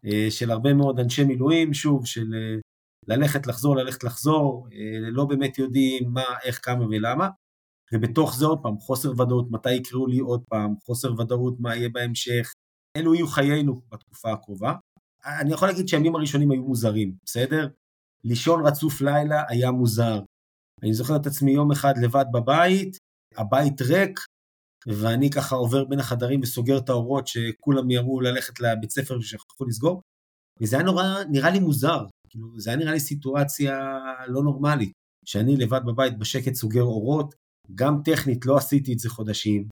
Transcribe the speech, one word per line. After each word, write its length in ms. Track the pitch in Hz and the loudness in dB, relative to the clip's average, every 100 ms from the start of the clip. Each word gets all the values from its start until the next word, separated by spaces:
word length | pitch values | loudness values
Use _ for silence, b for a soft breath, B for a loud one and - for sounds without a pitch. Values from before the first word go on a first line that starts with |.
אה, 220 | 107 107 107 | 0 0 0
של 200 | - 117 | -2 -2
הרבה 240 | 113 131 | 0 4
מאוד 260 | 143 139 127 | 4 4 2
אנשי 240 | 120 131 | -2 2
מילואים, 500 | 139 123 135 165 160 | 2 2 2 2 2
שוב, 320 | 143 151 143 113 | 0 0 0 0
של, 280 | 117 110 | -6 -6
אה, 220 | 110 110 110 - _ _ _ - | -6 -6 -6 -8 _ _ _ -2
ללכת, 400 | 117 147 143 139 | 2 2 0 -4
לחזור, 300 | - 143 135 | -2 0 2
ללכת, 280 | 127 127 | 0 -6
לחזור, 640 | 123 - 147 156 143 127 123 | -8 -2 0 2 2 -2 -10
אה, 380 | 104 107 110 113 | -12 -8 -6 -4
לא 140 | 120 | -2
באמת 340 | 139 139 139 135 | 0 0 -2 -2
יודעים 520 | 131 127 131 131 123 | 0 2 2 0 -2
מה, 120 | 123 127 120 | -2 -4 -4
איך, 160 | 127 123 | -6 -6
כמה 240 | - 123 113 | -4 -2 0
ולמה, 420 | 107 110 131 190 - _ _ _ _ _ | 0 0 0 -2 -4 _ _ _ _ _
ובתוך 440 | 113 117 120 151 127 | -2 0 2 2 2
זה 100 | 156 | 0
עוד 160 | 156 | 0
פעם, 160 | 117 104 | -2 -6
חוסר 420 | - 127 143 120 | -4 -2 -2 0
ודאות, 300 | 123 123 120 | 2 2 0
מתי 220 | 113 123 | -4 -2
יקראו 340 | 127 127 127 131 | -2 -2 -4 0
לי 120 | 127 | 0
עוד 240 | 131 123 - | 0 -4 -2
פעם, 260 | 110 107 104 | -2 -2 -4
חוסר 280 | - 120 127 | -4 -4 -2
ודאות, 480 | 113 113 123 123 123 | -2 -2 0 -2 -2
מה 160 | 120 117 | -4 -2
יהיה 120 | 120 | -4
בהמשך, 640 | 120 120 117 - 120 120 - _ _ _ 151 | -4 -4 -4 -2 -2 -2 -10 _ _ _ -2
אלו 180 | 165 | 2
יהיו 120 | 165 160 | 4 2
חיינו 560 | 147 139 147 143 123 - | 2 2 4 2 -2 -8
בתקופה 440 | 107 _ - 113 | -20 _ -10 -6
הקרובה. 420 | 107 - 98 110 175 _ _ _ _ | -6 -8 -8 -6 -6 _ _ _ _
אני 280 | 143 151 143 | -10 -4 -2
יכול 160 | 160 190 | 2 0
להגיד 200 | 185 185 | 0 0
שהימים 280 | 160 160 160 | 2 2 0
הראשונים 340 | 147 143 143 | 0 2 4
היו 120 | 131 | 2
מוזרים, 520 | 131 120 110 107 101 95 | 0 0 0 0 -2 -4
בסדר? 440 | - 123 131 156 147 - _ _ _ _ | -8 -4 0 0 -2 -8 _ _ _ _
לישון 420 | 113 120 160 165 151 | -4 0 2 4 4
רצוף 340 | 143 156 - | 2 -2 0
לילה 420 | 139 147 151 151 147 | 2 2 2 0 0
היה 220 | 120 127 | 0 2
מוזר. 500 | 127 120 107 117 107 98 _ _ _ _ _ | 4 2 2 0 0 -6 _ _ _ _ _
אני 120 | 107 | -2
זוכר 220 | 110 123 151 | 0 0 0
את 100 | 147 | -2
עצמי 240 | 143 139 | 0 2
יום 220 | 139 147 | 4 4
אחד 220 | 147 139 131 | 4 2 2
לבד 220 | 120 135 135 | 2 2 2
בבית, 640 | 120 113 160 180 190 190 - _ _ _ - | 0 2 4 4 4 0 -10 _ _ _ -8
הבית 460 | 104 135 147 143 | 0 2 2 0
ריק, 380 | 123 175 196 190 - _ _ _ _ _ - | 2 4 2 -2 -14 _ _ _ _ _ -6
ואני 440 | 104 110 117 143 | -2 0 2 2
ככה 260 | 143 135 127 | 0 -2 -2
עובר 280 | 120 135 | 2 2
בין 160 | 131 139 | 0 -2
החדרים 400 | 131 120 123 139 | -2 -2 0 0
וסוגר 360 | 127 127 120 135 | -2 -2 2 2
את 100 | 123 | 2
האורות 380 | 123 117 135 127 | -2 0 -2 -2
שכולם 640 | 117 117 107 - 135 127 | -4 -6 -4 0 0 2
יראו 300 | 123 123 131 | 0 0 0
ללכת 400 | 123 127 - - | 0 -2 -6 -2
לבית 300 | 117 113 107 | -2 -2 -4
ספר 280 | - 139 127 | -4 -4 -4
ושכחו 460 | 113 110 - - | -6 -12 -18 -10
לסגור, 380 | 131 113 147 185 _ _ _ _ _ _ | -6 0 0 -2 _ _ _ _ _ _
וזה 160 | 110 131 | -2 0
היה 80 | |
נורא, 200 | 180 180 190 190 185 | 2 2 0 -2 0
נראה 200 | 143 151 | 2 4
לי 80 | 190 | 4
מוזר, 460 | 175 143 139 156 101 - _ | 4 2 2 0 -4 -14 _
כאילו, 320 | 113 113 117 | -16 -16 -10
זה 100 | 104 | -6
היה 80 | 127 | -4
נראה 140 | 156 | -2
לי 80 | 156 | -2
סיטואציה 960 | 147 143 135 139 143 - 143 135 135 135 131 127 127 | -4 -6 -4 -2 -2 -2 -4 -4 -6 -8 -10 -12 -6
לא 160 | 127 | 0
נורמלית, 500 | 143 135 147 147 151 - _ _ | 0 2 0 2 -2 -6 _ _
שאני 320 | - 104 117 139 | -8 -2 2 2
לבד 240 | 113 131 120 | 2 0 -2
בבית 320 | 113 131 110 | 0 0 0
בשקט 360 | 107 135 127 | -4 -2 -2
סוגר 280 | 127 113 117 | -4 0 2
אורות, 520 | 120 110 113 151 147 - _ _ _ | 2 0 0 0 -2 -10 _ _ _
גם 280 | 95 135 147 | -2 0 2
טכנית 420 | 147 151 139 123 123 | 2 0 2 0 4
לא 100 | 139 | 2
עשיתי 360 | 127 139 131 | 4 0 2
את 60 | 117 | -2
זה 100 | 113 | -4
חודשים 600 | - 107 104 107 104 104 | -6 -6 -4 0 0 -2